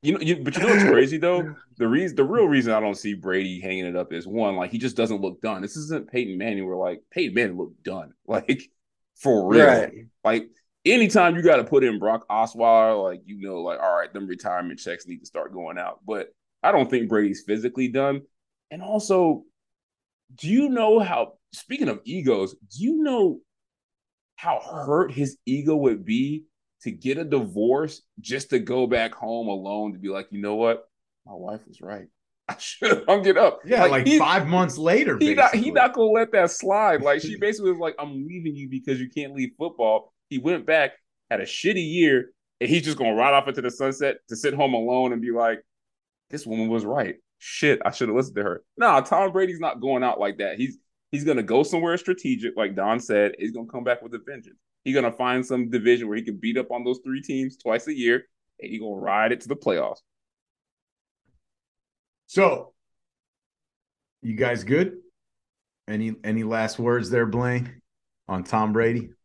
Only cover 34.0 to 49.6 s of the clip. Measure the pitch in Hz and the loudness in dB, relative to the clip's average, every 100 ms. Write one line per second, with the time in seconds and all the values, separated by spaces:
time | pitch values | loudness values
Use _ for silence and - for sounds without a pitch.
34 | 127 302 - 185 151 180 180 131 160 208 | 4 4 4 2 2 2 2 0 2 4
35 | 285 143 302 294 254 220 254 285 254 254 | 2 2 2 6 4 4 2 4 4 4
36 | 220 214 226 220 175 - 202 196 214 156 | 4 4 4 4 2 0 0 2 4 4
37 | 139 147 156 160 208 214 196 175 170 - | 2 0 0 -4 -4 0 -2 0 -4 -6
38 | 147 139 147 180 160 147 135 131 127 131 | -10 -10 -10 -8 -8 -8 -8 -10 -4 -6
39 | 127 135 139 139 123 _ 165 - 113 110 | -4 -8 -10 -6 -8 _ -10 -2 2 2
40 | - _ _ 139 131 175 120 156 139 - | 0 _ _ -2 0 0 2 2 2 -2
41 | _ _ _ 107 95 - 165 190 160 170 | _ _ _ -4 -4 -4 -2 -2 -2 4
42 | 160 131 123 _ _ _ 120 170 151 151 | 4 4 0 _ _ _ 0 2 0 -2
43 | 120 110 127 139 135 135 123 120 135 135 | 0 2 4 4 2 -4 -6 -2 -4 -2
44 | 143 - _ 113 147 139 139 123 113 127 | -4 -4 _ -4 -4 0 0 0 0 0
45 | 127 120 120 117 117 113 _ _ _ _ | 0 -2 -4 0 0 -2 _ _ _ _
46 | _ _ _ 143 117 110 113 113 104 139 | _ _ _ -12 -6 -4 -2 -2 -2 -2
47 | 101 - _ _ - - 147 123 - - | -4 -6 _ _ -16 -2 0 2 0 -2
48 | 120 113 135 101 101 87 _ - 233 143 | -2 0 -2 -4 -4 -6 _ 0 4 4
49 | 135 175 196 180 190 170 | 2 0 0 0 -2 -2